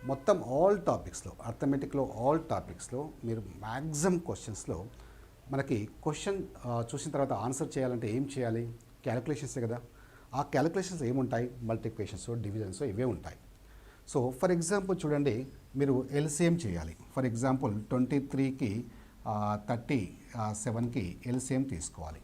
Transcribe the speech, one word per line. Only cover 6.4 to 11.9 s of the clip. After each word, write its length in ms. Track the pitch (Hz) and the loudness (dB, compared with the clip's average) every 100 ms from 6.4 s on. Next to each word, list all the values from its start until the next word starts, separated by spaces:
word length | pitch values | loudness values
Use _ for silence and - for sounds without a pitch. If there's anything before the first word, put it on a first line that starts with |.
| - - 123 | -4 -8 -2
ఆ, 200 | 117 117 143 | -2 0 -4
చూసిన 160 | 160 | -2
తర్వాత 220 | 143 139 | 0 2
ఆన్సర్ 440 | 107 113 131 156 143 | 2 0 -2 -2 0
చేయాలంటే 380 | 131 123 120 117 | 0 0 0 0
ఏం 140 | 139 - | 0 0
చేయాలి? 360 | 120 113 117 117 - - | 0 0 -2 -8 -18 -8
క్యాలిక్యులేషన్సే 580 | 131 117 127 147 135 - | -2 -2 0 -4 -4 -2
కదా. 200 | 117 120 - - - - - | -2 -4 -8 -20 -20 -20 -8
ఆ 80 | 127 | -4
క్యాలిక్యులేషన్స్ 640 | 143 147 156 175 180 175 | 0 2 4 2 -2 -2
ఏముంటాయి? 480 | 120 131 120 120 123 123 | 0 2 2 2 0 -4
మల్టిప్లికేషన్స్, 800 | 117 113 117 | -2 -2 -2